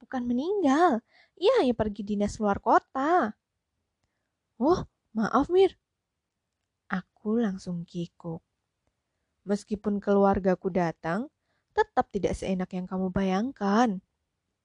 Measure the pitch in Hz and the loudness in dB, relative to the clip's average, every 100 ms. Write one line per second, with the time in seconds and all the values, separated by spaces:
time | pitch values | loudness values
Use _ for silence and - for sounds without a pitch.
0 | - 262 240 240 320 415 294 277 349 233 | -10 -6 -2 -2 0 0 2 4 4 2
1 | - _ _ - 381 508 269 233 214 202 | -4 _ _ -2 2 4 2 0 -4 -4
2 | 202 202 202 - 208 196 - 320 _ 262 | -6 -2 -2 -2 -2 0 2 2 _ -4
3 | 285 349 220 - _ _ _ _ _ _ | 0 2 0 -6 _ _ _ _ _ _
4 | _ _ _ _ _ - 269 359 - _ | _ _ _ _ _ -2 0 0 -2 _
5 | _ 214 214 240 285 359 381 - _ _ | _ -4 0 0 2 4 2 0 _ _
6 | _ _ _ _ _ _ _ _ - 190 | _ _ _ _ _ _ _ _ -8 -8
7 | - _ 208 226 226 190 - 175 170 175 | -10 _ -4 -2 -2 -6 -10 -10 -10 -10
8 | 170 _ 170 165 _ _ _ _ _ _ | -12 _ -12 -12 _ _ _ _ _ _
9 | _ _ _ _ 185 202 - 208 214 202 | _ _ _ _ -6 -6 -4 -6 -4 -4
10 | 202 202 196 196 185 180 190 180 170 - | 2 4 4 2 0 0 -2 -2 -2 -4
11 | 160 185 285 _ _ _ _ - 427 - | -6 -6 -6 _ _ _ _ -2 -2 0
12 | 254 196 165 - - 185 185 185 180 185 | -2 -2 -4 -4 -4 -4 -4 -8 -6 -4
13 | 185 190 190 185 247 - 196 208 247 185 | -4 -2 0 0 -2 -4 0 2 2 0
14 | _ _ _ _ _ _ | _ _ _ _ _ _